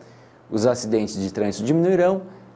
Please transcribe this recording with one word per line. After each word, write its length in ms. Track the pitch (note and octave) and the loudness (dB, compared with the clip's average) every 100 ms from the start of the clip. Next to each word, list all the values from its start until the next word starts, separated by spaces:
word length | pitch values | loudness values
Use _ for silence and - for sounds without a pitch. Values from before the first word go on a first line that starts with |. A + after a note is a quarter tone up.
| - - - - - | -20 -20 -20 -20 -6
Os 180 | G#2+ A#2 | 0 2
acidentes 540 | A#2+ A2 A2 G#2 F#2+ | 0 0 -2 -2 -4
de 120 | G2 | -6
trânsito 320 | F#2 G#2 G2 G#2+ | -2 -4 -2 0
diminuirão, 580 | D#3+ F3 F#3 F3 F#3+ F#3+ - - | 2 4 4 2 0 -6 -18 -20